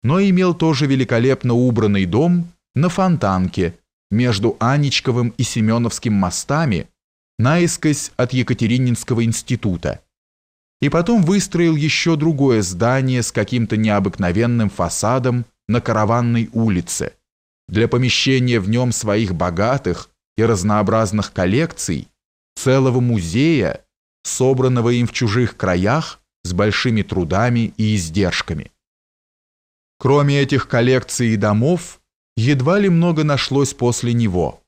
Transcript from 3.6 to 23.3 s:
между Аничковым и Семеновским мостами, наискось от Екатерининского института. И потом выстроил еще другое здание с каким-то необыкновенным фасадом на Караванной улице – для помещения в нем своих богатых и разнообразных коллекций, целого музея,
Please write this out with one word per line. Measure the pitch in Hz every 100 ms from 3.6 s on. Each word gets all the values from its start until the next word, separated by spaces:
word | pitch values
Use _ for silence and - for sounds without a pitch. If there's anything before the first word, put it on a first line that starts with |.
| - - _ _ _
между | 104 123 101 113 -
Аничковым | 117 143 143 - - 120 120 -
и |
Семеновским | 120 120 110 117 117 - 117
мостами, | 101 92 - - 143 160 90 - _ _ _ _ -
наискось | 117 170 170 - 156 147 - -
от | 127
Екатерининского | 127 120 117 113 123 127 117 - 117
института. | 117 113 - 120 104 87 73 - _ _ _ _ _ _ _ _
И | 139
потом | 160 175 233
выстроил | 165 202 - 170 170 156
еще | 151 - 170 160
другое | 156 143 139 113
здание | 92 90 113 131 131 127
с | 113
каким-то | - 104 123 110 110
необыкновенным | 110 104 95 - 90 90 120 120 104
фасадом | - 85 - 107 127 127 123 113 _ -
на | 120
Караванной | - 107 107 117 120 117 110
улице – | 113 113 90 85 - - _ _ _ _ _ -
для | 98 117
помещения | 120 127 - 131 131 123 117
в | 95
нем | 117 123
своих | 113 107 101 107 85
богатых | 87 85 110 135 - 85 - _ _ -
и |
разнообразных | 113 104 98 107 98 110 107 107 98
коллекций, | - 90 113 160 - - 76 - _ _ _ _ -
целого | 131 135 131 127
музея, | 123 113 82